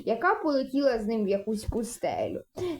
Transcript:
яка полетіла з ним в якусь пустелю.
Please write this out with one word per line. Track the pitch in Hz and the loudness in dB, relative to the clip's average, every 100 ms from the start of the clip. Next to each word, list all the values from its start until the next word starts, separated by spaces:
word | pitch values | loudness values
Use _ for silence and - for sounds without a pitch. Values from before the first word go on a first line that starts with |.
яка | - 220 359 | 0 2 2
полетіла | 415 320 277 254 269 277 226 | 2 2 2 2 2 4 2
з | 208 | 0
ним | 226 | 0
в | 202 | 2
якусь | 196 214 214 | 0 0 -4
пустелю. | - 226 214 - 170 87 104 - - - 359 | -2 -4 -4 -4 -2 0 -2 -4 -10 -6 -4